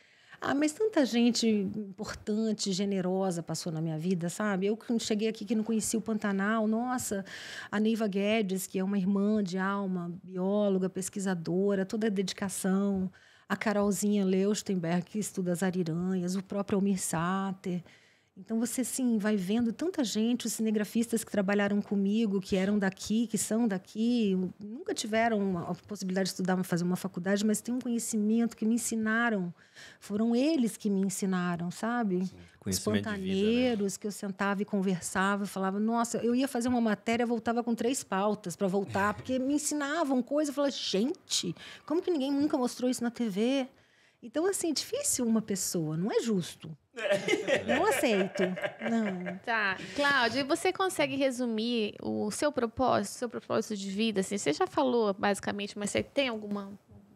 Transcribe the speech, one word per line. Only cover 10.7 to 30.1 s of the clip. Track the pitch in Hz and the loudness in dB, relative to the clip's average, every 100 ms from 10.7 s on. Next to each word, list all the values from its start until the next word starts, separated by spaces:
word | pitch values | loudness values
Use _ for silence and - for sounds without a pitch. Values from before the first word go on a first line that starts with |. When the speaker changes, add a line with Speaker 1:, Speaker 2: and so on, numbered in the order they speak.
| 190 185 | 2 0
Speaker 1:
pesquisadora, | 185 185 - 196 180 165 175 202 196 190 | -2 -6 -4 -2 -2 0 2 2 2 0
toda | 226 226 | 0 0
a | |
dedicação. | 196 185 - 202 - 190 190 202 196 185 - - - - | 0 -2 -2 -6 -2 0 2 2 0 -2 -6 -20 -14 -4
A | 202 | -2
Carolzinha | 226 208 202 196 208 208 | 0 2 2 2 2 2
Leuchtenberg, | 190 190 196 208 - 185 165 175 175 | 4 4 2 0 -2 -2 0 0 -2
que | 214 | -4
estuda | 196 - 175 | -4 -2 -2
as | 175 | 0
ariranhas, | 190 180 165 160 180 185 175 190 | 0 0 0 0 0 0 0 -4
o | |
próprio | 185 202 196 202 | -4 -4 0 2
Almir | 202 185 | 2 0
Sater. | - 165 170 190 196 190 190 180 - - _ _ _ - | 0 -2 0 0 -2 -4 -4 -6 -6 -18 _ _ _ -18
Então, | 190 226 | -6 -2
você, | 240 - 233 | -2 -2 -4
sim, | - 254 220 | 0 2 2
vai | 208 214 | 2 2
vendo | 180 220 233 | 2 2 2
tanta | - 311 370 | 0 -2 0
gente, | 233 208 226 247 233 | 0 2 2 0 -2
os | |
cinegrafistas | - 220 214 208 226 233 226 - | -2 0 0 0 0 0 -2 -2
que | |
trabalharam | 208 196 202 202 202 | 0 2 2 2 2
comigo, | 202 202 196 214 226 196 | 0 0 2 2 2 0
que | - 196 | 0 0
eram | 190 208 | 2 2
daqui, | 190 185 - 214 226 | 2 -2 -2 0 0
que | 202 | 0
são | - 220 240 | 0 0 2
daqui, | 185 - 214 226 240 214 190 185 - | 0 -4 -2 2 2 2 2 -2 -6
nunca | 208 233 381 | -12 -10 -6
tiveram | - 220 220 233 214 196 180 | -4 -2 2 2 2 0 0
a | 160 170 | -2 -6
possibilidade | - 208 190 185 190 | -8 -8 -2 0 0
de | - | -2
estudar, | 185 185 | 0 0
fazer | 180 170 175 | 0 0 0
uma | 180 | 0
faculdade, | 190 - 175 202 214 | -4 -6 0 2 2
mas | 208 | 0
tem | - 247 | -2 -4
um | |
conhecimento | 247 233 226 226 208 226 233 - | -2 -4 -2 0 2 2 2 0
que | |
me | 220 233 | 0 0
ensinaram. | - 226 220 220 233 214 175 - - - - - | 0 -2 0 2 2 0 -2 -8 -18 -20 -20 -16
Foram | - | -6